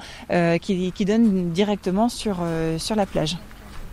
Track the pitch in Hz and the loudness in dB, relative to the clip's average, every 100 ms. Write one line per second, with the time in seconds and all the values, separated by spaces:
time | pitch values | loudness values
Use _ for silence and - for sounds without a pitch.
0 | - - - 180 170 170 - 185 185 - | -2 -14 -2 2 4 2 0 0 0 0
1 | 190 220 233 190 175 165 208 208 196 185 | 2 4 4 4 0 0 2 0 0 2
2 | 240 - 220 180 170 165 160 160 - 214 | 0 0 -4 -2 -2 0 0 -2 -2 0
3 | 196 165 156 170 - - - - - | 0 0 -2 -4 -10 -18 -14 -12 -12